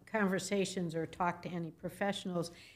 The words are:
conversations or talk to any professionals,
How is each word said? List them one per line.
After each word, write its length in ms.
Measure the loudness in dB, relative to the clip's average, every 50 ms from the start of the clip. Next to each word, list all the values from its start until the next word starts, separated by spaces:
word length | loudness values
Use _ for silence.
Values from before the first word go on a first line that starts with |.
| -10
conversations 920 | -2 2 4 4 4 4 2 2 2 2 2 2 2 0 0 0 0 0
or 100 | 0 -2
talk 360 | -2 -2 0 2 2 2 0
to 80 | -4 -6
any 220 | -4 -4 -4 -4
professionals, 800 | -6 -8 -8 -8 -2 0 0 0 0 0 -2 -2 0 0 -2 -2 -6 -12 -18 -20 -20